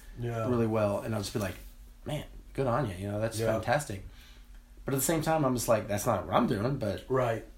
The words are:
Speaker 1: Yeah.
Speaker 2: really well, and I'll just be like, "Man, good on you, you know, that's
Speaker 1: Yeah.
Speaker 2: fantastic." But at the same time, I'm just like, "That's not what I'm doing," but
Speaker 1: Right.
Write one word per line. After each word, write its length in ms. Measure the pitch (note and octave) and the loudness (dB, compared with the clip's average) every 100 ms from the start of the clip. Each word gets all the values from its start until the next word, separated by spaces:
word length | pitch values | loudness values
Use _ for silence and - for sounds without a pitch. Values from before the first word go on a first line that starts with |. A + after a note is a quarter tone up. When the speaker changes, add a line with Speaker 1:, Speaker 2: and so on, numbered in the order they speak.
| - - | -14 -8
Speaker 1:
Yeah. 260 | A#2+ A#2 A2+ | -4 -2 0
Speaker 2:
really 160 | A#2+ A2+ | 2 4
well, 320 | A2 G#2 G2+ | 4 2 2
and 160 | B2+ | -2
I'll 80 | A2 | -2
just 100 | G2 | -2
be 60 | - | -2
like, 160 | G2 - - - - - | -4 -6 -12 -18 -20 -14
"Man, 200 | - D3 - - - | -6 -6 -6 -14 -10
good 140 | - C3 | -2 0
on 200 | A#2 A2+ | 2 0
you, 80 | F2+ | -2
you 120 | G2+ | -4
know, 80 | G#2 | -2
that's 200 | A2+ A2 | -2 0
Speaker 1:
Yeah. 80 | A2+ | 0
Speaker 2:
fantastic." 500 | A2 A#2+ C#3 D3 F#2+ - - - - - - - - | 0 2 0 0 -6 -10 -16 -20 -20 -20 -20 -20 -12
But 80 | - | -4
at 60 | C3+ | 0
the 60 | C3 | 2
same 160 | E3 | 2
time, 200 | D#3+ D#3+ | 4 4
I'm 120 | C3+ | 4
just 120 | B2 A#2+ | 2 4
like, 220 | G#2+ G2+ | 4 4
"That's 160 | G2+ | 0
not 220 | B2+ G2 E2+ | 2 0 2
what 80 | A#2 | 2
I'm 100 | A#3+ | 4
doing," 300 | G#2 A#2 C#3 | 2 0 0
but 280 | G#2 - - | -2 -4 -2
Speaker 1:
Right. 340 | C3 B2 A2+ - | 0 2 -2 -6